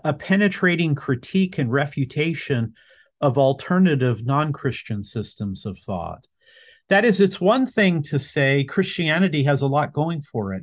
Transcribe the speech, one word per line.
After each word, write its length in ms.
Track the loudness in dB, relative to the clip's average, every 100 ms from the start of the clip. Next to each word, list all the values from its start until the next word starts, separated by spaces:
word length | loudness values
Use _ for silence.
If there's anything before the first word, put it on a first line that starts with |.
a 80 | -4
penetrating 840 | -4 0 2 2 0 0 0 0
critique 640 | -2 -2 -4 -2 0 0 -2
and 160 | -2
refutation 1000 | 0 -2 -4 -4 -2 -4 -4 -4 -2 -2 -8 _ _ _ _
of 180 | 0 4
alternative 880 | 2 2 0 4 4 4 2 0 0
non-Christian 760 | 0 0 -2 -6 -6 -8 -8
systems 640 | -6 -8 -10 -8 -8 -8
of 140 | -10 -10
thought. 480 | -8 -8 -8 -12 _ _ _ -20 -20 _ 0
That 160 | 2
is, 160 | 4 4
it's 200 | 2 2
one 260 | 2 2 2
thing 340 | 2 2 2
to 160 | -2 -4
say 420 | -2 0 2 2
Christianity 800 | 2 -2 -2 -2 0 2 2 2
has 200 | 2 2
a 40 | 2
lot 260 | 0 0
going 300 | -2 -4 -4
for 320 | -6 -6 -6
it, 80 | -6